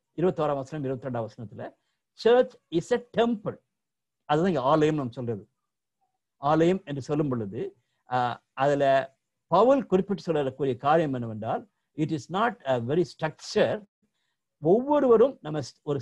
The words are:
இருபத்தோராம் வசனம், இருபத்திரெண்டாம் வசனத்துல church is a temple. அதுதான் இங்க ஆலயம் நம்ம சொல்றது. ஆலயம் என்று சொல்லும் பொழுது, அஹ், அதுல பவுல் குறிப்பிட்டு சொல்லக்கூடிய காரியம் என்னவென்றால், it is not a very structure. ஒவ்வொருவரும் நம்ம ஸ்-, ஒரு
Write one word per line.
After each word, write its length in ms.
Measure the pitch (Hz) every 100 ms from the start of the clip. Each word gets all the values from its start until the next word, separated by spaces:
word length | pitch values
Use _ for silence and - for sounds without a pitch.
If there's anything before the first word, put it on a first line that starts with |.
| _ -
இருபத்தோராம் 400 | 180 170 151 139
வசனம், 280 | 131 156
இருபத்திரெண்டாம் 440 | 131 131 135 120 110
வசனத்துல 480 | - 113 113 - _ _ _ _ -
church 300 | 220 247 254 - -
is 240 | 165 -
a 100 | 240 240 -
temple. 400 | 233 226 147 - _ _ _ _ _ _ -
அதுதான் 240 | 151 190
இங்க 120 | 151
ஆலயம் 340 | 127 156 151 156
நம்ம 160 | 127
சொல்றது. 380 | 135 120 104 - _ _ _ _ _ _ _ _ -
ஆலயம் 440 | 139 156 170 190 -
என்று 160 | 139
சொல்லும் 280 | 127 151 151
பொழுது, 460 | 123 104 110 392 - _ _ -
அஹ், 280 | 127 123 - _
அதுல 640 | - 139 143 139 135 131 _ _ _ -
பவுல் 380 | 170 233 277 -
குறிப்பிட்டு 360 | 190 190 196
சொல்லக்கூடிய 560 | - 151 139 120 139 120
காரியம் 360 | 139 165 156
என்னவென்றால், 560 | 127 120 110 110 196 - _ _ -
it 100 | 156
is 200 | 156 123
not 240 | 180 233 196 135
a 120 | 127
very 260 | 117 165 180 -
structure. 720 | 160 - - 208 131 214 202 _ _ _ _ _ _ -
ஒவ்வொருவரும் 760 | 151 214 269 294 269 226 262 262
நம்ம 180 | 151 156
ஸ்-, 220 | 131 -
ஒரு 160 | - 139